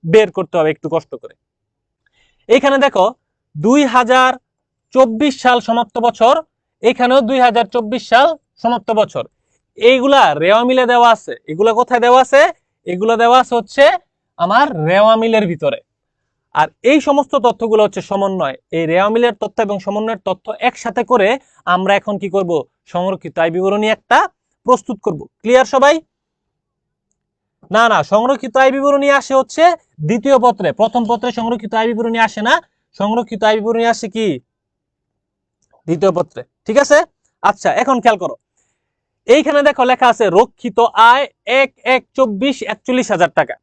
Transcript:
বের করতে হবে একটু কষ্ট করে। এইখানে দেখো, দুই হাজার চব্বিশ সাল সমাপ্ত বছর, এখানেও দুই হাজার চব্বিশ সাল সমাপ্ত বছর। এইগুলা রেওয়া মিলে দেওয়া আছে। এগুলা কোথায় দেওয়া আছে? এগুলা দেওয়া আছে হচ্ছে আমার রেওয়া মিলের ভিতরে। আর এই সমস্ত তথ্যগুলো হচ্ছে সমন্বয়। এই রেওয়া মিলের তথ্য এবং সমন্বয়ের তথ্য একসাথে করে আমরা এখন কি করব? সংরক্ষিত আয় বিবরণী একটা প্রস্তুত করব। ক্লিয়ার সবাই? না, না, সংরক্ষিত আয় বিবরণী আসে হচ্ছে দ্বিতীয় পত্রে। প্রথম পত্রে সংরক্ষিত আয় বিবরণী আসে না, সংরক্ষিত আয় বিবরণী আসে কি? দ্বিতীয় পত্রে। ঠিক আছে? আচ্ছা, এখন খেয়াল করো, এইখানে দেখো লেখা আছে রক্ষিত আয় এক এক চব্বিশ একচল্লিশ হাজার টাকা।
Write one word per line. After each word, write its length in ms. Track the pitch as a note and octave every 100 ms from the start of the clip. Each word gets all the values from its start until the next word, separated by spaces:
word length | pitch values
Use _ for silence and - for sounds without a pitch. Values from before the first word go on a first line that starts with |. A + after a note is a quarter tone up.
বের 260 | E3 G#3 G#3+
করতে 240 | E3+ F#3 F3
হবে 120 | D#3
একটু 160 | E3 D#3+
কষ্ট 220 | D#3+ - B2+
করে। 180 | - _ _ _ _ _ _ _ _ _ _ _ _
এইখানে 280 | A#3 C#4 C#4 C4+
দেখো, 200 | G#3 F#3+ B3 _ _ _ D3+
দুই 260 | F3 C4+ C#4+
হাজার 460 | A#3+ A#3+ B3+ B3+ B3+ _ _ _ _ _
চব্বিশ 400 | B3+ C4 A3 D4 C4+
সাল 160 | B3+ B3
সমাপ্ত 340 | - A#3 A#3 -
বছর, 340 | A#3 A3+ A3+ D#4 D#4+ _ _ _
এখানেও 360 | A3 A#3+ B3 C4
দুই 180 | A3+ C4
হাজার 260 | B3 A3+ A3+
চব্বিশ 360 | B3 G#3+ B3 -
সাল 180 | A#3 C#4+ D#4 _ _
সমাপ্ত 300 | A3+ A#3+ -
বছর। 320 | A3 G3+ - A#2 _ _ _ _ -
এইগুলা 440 | A3 B3+ C4 C#4 G3+ D3
রেওয়া 200 | E3 G#3+
মিলে 220 | B3 B3+ B3
দেওয়া 240 | B3 A#3+
আছে। 220 | - - A#2+ -
এগুলা 240 | D#3 G#3+
কোথায় 280 | A3 B3 B3
দেওয়া 180 | A#3+ B3+
আছে? 200 | B3 C#4 D#4+ - _ _ -
এগুলা 280 | F3+ G#3+ A3+
দেওয়া 200 | A#3 B3+
আছে 140 | B3 A#3+
হচ্ছে 280 | A#3 - C#4+ F#4 _ _ _ _
আমার 280 | E3+ A3 D4 F#3 D#3
রেওয়া 260 | F#3 G#3+ A3+
মিলের 300 | A3+ A3+ G#3
ভিতরে। 320 | E3+ D3 A#2+ _ _ _ _ _ _ _ C#3
আর 120 | D#3 _
এই 160 | A3+ D4+
সমস্ত 320 | C4+ C#4 C#4 C#4+ A#3
তথ্যগুলো 360 | A3 A3+ A3
হচ্ছে 180 | G#3+ -
সমন্বয়। 540 | F3+ G3 G3 F#3+ D3 C3 _
এই 120 | E3 E3
রেওয়া 240 | E3+ G3+
মিলের 260 | A3+ A#3+ A3
তথ্য 180 | G#3 -
এবং 160 | G#3+ G3+
সমন্বয়ের 420 | F#3+ G3+ A3 G#3+ -
তথ্য 200 | F#3 - G#3+
একসাথে 420 | A#3+ - A#3 A3
করে 260 | A#3+ B3 G3 C4 _ _ -
আমরা 260 | F3+ F#3+ G3+
এখন 200 | G3+ G3+
কি 100 | G3
করব? 220 | F#3 F3+ E3 - _ _
সংরক্ষিত 460 | F3 F#3 G3 E3 -
আয় 120 | E3
বিবরণী 360 | E3+ F#3+ G3+ G#3+
একটা 300 | A3 _ B3+ F#4+ _ _ _ -
প্রস্তুত 320 | B3 - G#3+ -
করব। 140 | D#3 - _
ক্লিয়ার 280 | G#3+ B3 C4
সবাই? 220 | C4+ C#4 D#4+ - _ _ _ _ _ _ _ _ _ _ _ _ _ _ _ _
না, 120 | G3+ A#3
না, 100 | G3
সংরক্ষিত 500 | D3 G3+ A#3+ C4+ C4 C4+
আয় 140 | C4+
বিবরণী 360 | C4+ C#4 C#4+ C#4+
আসে 220 | C#4 - C4+
হচ্ছে 280 | C4+ - E4 F4+ _ _ D3+
দ্বিতীয় 300 | A3+ C4+ C4+
পত্রে। 300 | A#3+ - F3+
প্রথম 280 | C3+ A3 A#3+ A3
পত্রে 220 | A#3 B3
সংরক্ষিত 420 | A#3+ A3+ A#3+ G#3+ A3+
আয় 140 | A3+
বিবরণী 280 | A3+ A#3 A3+
আসে 220 | A3+ -
না, 120 | A3 D#4+ - _ _ _
সংরক্ষিত 420 | G3+ A3+ - A3
আয় 140 | G#3+ A3
বিবরণী 260 | G#3 A3+ A#3
আসে 140 | A3+ A3
কি? 180 | G#3+ A3 C3+ _ _ _ _ _ _ _ _ _ _ _ _ _ _ -
দ্বিতীয় 240 | E3 F#3+
পত্রে। 300 | E3+ - - - _
ঠিক 140 | - A3
আছে? 200 | C#4 D4 E4 _ _ _
আচ্ছা, 260 | - G3+ F#3+ D#3
এখন 160 | B3 B3+
খেয়াল 180 | A#3 G#3+
করো, 180 | E3 A#2+ _ _ _ _ _ _ _ _ -
এইখানে 320 | C4 D4+ D4
দেখো 200 | C#4+ C#4 B3
লেখা 220 | B3+ A#3+
আছে 160 | A#3 G#3+
রক্ষিত 480 | F3 B3 _ B3 G#3 A#3 - A#3
আয় 160 | B3+ C#4 _ - B3+
এক 80 | C4 _
এক 180 | A3+ B3+ - -
চব্বিশ 400 | C4 G3 C4 C4+
একচল্লিশ 440 | - G#3+ - B3+ A#3+
হাজার 200 | G3 E3+ -
টাকা। 200 | D3+ -